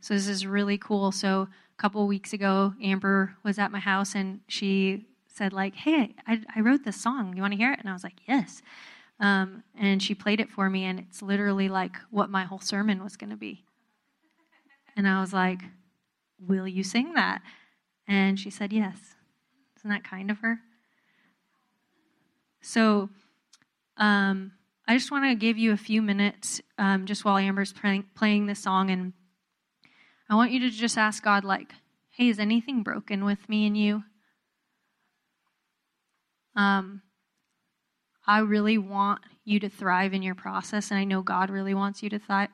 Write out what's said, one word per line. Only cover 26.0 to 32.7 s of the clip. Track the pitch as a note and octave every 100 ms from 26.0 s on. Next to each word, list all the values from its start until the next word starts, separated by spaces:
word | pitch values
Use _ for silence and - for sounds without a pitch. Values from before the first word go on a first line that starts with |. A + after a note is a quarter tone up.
minutes, | G#3+ G3+ G3+ - - - - -
um, | G3 G3 F#3+
just | G#3
while | G#3 G3
Amber's | G3 G3 G3
playing, | - G#3 G3 G3+
playing | - G#3+ G#3 G#3
this | G3+
song, | G3+ F#3+ F#3+
and | F#3 F#3 F3+ _ _ _ _ _ _ _ _ _ _ -
I |
want | G#3+ A#3+
you | B3+
to | B3+
just | G#3+ A#3 A3+
ask | G#3+ G#3
God, | G#3+ G3+
like, | G3 F#3+ - - _ _ _
"Hey, | - B3
is | G#3
anything | G#3 A#3 A#3